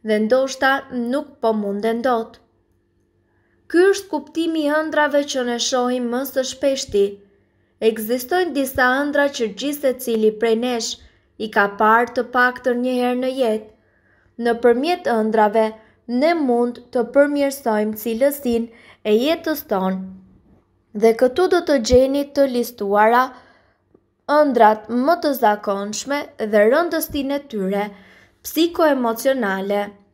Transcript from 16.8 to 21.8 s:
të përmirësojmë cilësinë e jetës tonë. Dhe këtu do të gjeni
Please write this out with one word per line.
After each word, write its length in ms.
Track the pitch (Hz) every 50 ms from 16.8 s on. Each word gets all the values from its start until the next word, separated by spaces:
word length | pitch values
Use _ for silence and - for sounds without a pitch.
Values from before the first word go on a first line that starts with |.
| - -
të 180 | - 254 233
përmirësojmë 920 | 240 247 277 285 285 285 285 277 277 269 277 - 233 214 214 214 214 214 214
cilësinë 880 | - 240 226 226 262 285 285 - - 247 233 226 233 233 - - - - - _
e 120 | _ 214 208
jetës 500 | 220 247 302 330 330 330 320 311 - -
tonë. 360 | - 214 190 185 190 190 185 190 - - - - _ _ _ _ _ _ _ _ _ _ _ _ _ _
Dhe 160 | 214 220 226 220
këtu 340 | 226 254 247 254 349 370 370
do 120 | 370 349
të 180 | 349 349 294
gjeni 440 | 269